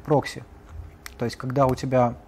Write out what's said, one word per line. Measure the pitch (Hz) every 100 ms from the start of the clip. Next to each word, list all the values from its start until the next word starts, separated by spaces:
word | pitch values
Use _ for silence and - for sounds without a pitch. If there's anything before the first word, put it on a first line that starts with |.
прокси. | - 143 - 131 - - - - - - - -
То |
есть, | 120 -
когда | 131 131 131
у | 127
тебя, | 135 127 120 -